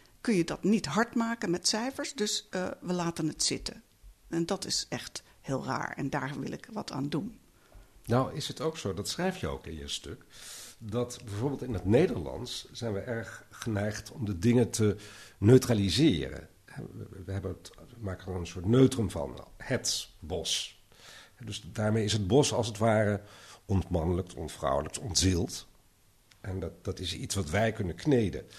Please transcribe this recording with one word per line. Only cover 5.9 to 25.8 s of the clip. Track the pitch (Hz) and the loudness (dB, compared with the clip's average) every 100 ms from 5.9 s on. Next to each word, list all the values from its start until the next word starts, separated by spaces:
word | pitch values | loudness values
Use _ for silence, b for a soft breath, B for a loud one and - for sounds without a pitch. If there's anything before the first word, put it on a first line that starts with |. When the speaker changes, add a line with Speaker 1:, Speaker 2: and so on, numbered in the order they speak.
| - | -6
Speaker 1:
en | 139 | -4
daar | 143 131 135 | -4 -4 -6
wil | 143 | -8
ik | 143 - | -8 -10
wat | 214 - | -10 -8
aan | - 143 | -6 -4
doen. | 160 202 - - b b b b b | -4 -4 -10 -20 b b b b b
Speaker 2:
Nou | - 120 131 | 0 2 2
is | 151 - | -4 -8
het | - | -4
ook | 151 156 | -4 -2
zo, | 101 | -4
dat | 90 98 | -4 -4
schrijf | - 185 180 | -2 -2 -2
je | 78 | -4
ook | 67 - | -4 -8
in | 80 | -10
je | 71 | -6
stuk, | - 76 110 - B B B B - | -8 -8 -14 -16 B B B B -14
dat | 110 117 120 - | -6 -2 -2 -6
bijvoorbeeld | 113 101 139 135 | -8 -4 -2 -2
in | 123 | -4
het | 95 | -2
Nederlands | 90 120 185 233 69 73 123 - - | 6 6 6 2 -6 -6 -8 -10 -12
zijn | - 117 | -8 -4
we | 98 | -4
erg | 127 113 104 - - | -4 -6 -6 -12 -18
geneigd | - 117 104 104 104 - | -10 -4 -2 -2 -4 -10
om | - | -6
de | 104 87 | -4 2
dingen | 117 120 117 | 4 6 4
te | - 107 98 B B B B | 4 2 2 B B B B
neutraliseren. | 101 131 - 110 98 90 156 82 65 69 - - | 10 10 8 4 4 6 6 4 0 -8 -14 -20
We, | - - 101 107 104 - | -18 -14 -12 -12 -14 -12
we | 90 | -6
hebben | 98 92 | -4 -4
het, | 90 - - | -8 -14 -20
we | - - | -20 -10
maken | 98 90 98 | -8 -8 -6
er | 90 | -6
een | 85 | -6
soort | 90 90 | -4 4
neutrum | 123 131 127 98 | 8 8 6 -2
van, | 85 67 62 - - | -2 -4 -8 -16 -14
het | - 123 - - - - | -4 -2 -2 -4 -6 -12
bos. | 80 85 82 - - - _ B B B B - | -6 -4 -2 -4 -4 -12 _ B B B B -14
Dus | 110 - 82 | -12 -10 -8
daarmee | 98 107 113 | -2 2 2
is | 107 | 2
het | 110 92 | 0 4
bos | 131 139 | 6 6
als | 107 117 | 2 -2
het | 101 | 2
ware | 113 107 104 101 B B B B - | 4 6 4 2 B B B B 0
ontmannelijkt, | 95 - 87 82 90 92 | 0 2 0 2 0 -2
ontvrouwelijkt, | - 78 - 73 69 78 - | -8 -10 -4 0 0 -2 -6
ontzield. | - - 95 87 107 - - - | -2 2 4 4 0 -6 -14 -20